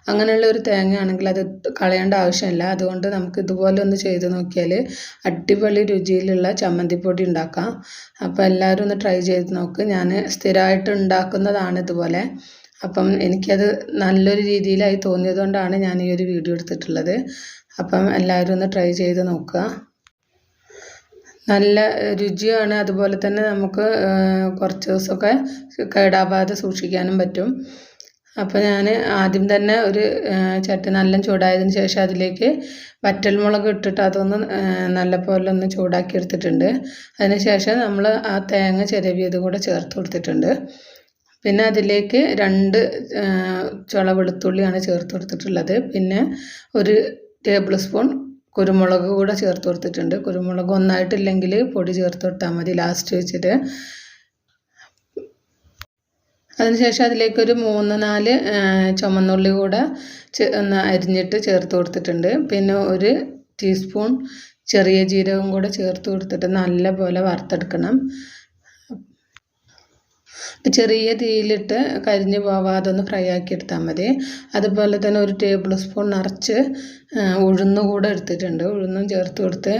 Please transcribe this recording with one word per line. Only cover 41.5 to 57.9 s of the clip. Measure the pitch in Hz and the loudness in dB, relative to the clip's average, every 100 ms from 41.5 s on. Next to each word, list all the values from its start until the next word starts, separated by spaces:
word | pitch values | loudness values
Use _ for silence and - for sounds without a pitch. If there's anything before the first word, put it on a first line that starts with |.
| 202 | 2
അതിലേക്ക് | 220 214 196 208 202 240 311 | 4 2 2 2 2 2 2
രണ്ട്, | - 196 190 196 196 - - - | 2 2 4 4 2 2 -2 -6
ഏ, | 208 196 185 185 185 214 196 190 | -4 -2 -2 -2 -4 -6 -10 -6
ചുള | 196 190 | 0 2
വെളുത്തുള്ളിയാണ് | 190 180 180 185 190 190 185 | 2 0 -2 -2 0 0 0
ചേർത്ത് | 190 175 170 | -2 -2 -4
കൊടുത്തിട്ടുള്ളത്. | 185 - 170 196 175 160 220 | -8 -8 -8 -4 -4 0 -2
പിന്നെ | - 196 185 196 294 - - - - | -2 -2 0 0 -2 -4 -12 -20 -6
ഒരു | 214 202 214 - - - _ 214 | 0 4 4 2 -4 -18 _ 0
ടേബിൾ | 202 190 190 | 0 2 0
സ്പൂൺ | - 214 277 269 - - _ | 0 0 0 -2 -8 -18 _
കുരുമുളക് | - 190 190 185 185 180 | -2 2 4 4 2 2
കൂടെ | 196 196 | 0 0
ചേർത്ത് | 196 190 175 | 0 -2 -2
കൊടുത്തിട്ടുണ്ട്. | 180 175 180 175 165 196 | -2 -4 -4 -4 -2 -2
കുരുമുളക് | 202 180 180 180 180 | -4 -4 -4 -2 0
ഒന്നായിട്ടില്ലെങ്കിൽ | 196 190 185 185 196 196 190 185 214 254 | 2 2 2 0 -2 0 0 0 0 0
പൊടി | 196 175 | -2 -2
ചേർത്ത് | 185 180 180 | -2 -2 -2
കൊടുത്താൽ | 185 185 175 | -6 -4 -4
മതി | 170 165 | -4 -2
ലാസ്റ്റ് | 175 170 175 - 180 | -2 -2 -2 -4 -4
വെച്ചിട്ട്. | 180 180 180 262 - - - - - - _ _ _ _ _ _ - _ _ - - _ _ _ _ - - _ _ _ _ _ _ - | -4 -2 0 0 -2 -10 -16 -20 -20 -20 _ _ _ _ _ _ -20 _ _ -18 -18 _ _ _ _ -20 -20 _ _ _ _ _ _ -2
അതിനുശേഷം | 226 233 240 240 | 2 4 4 4
അതിലേക്കൊരു | 240 226 220 226 226 | 2 2 0 2 2
മൂന്ന് | 240 220 208 208 | 2 2 0 0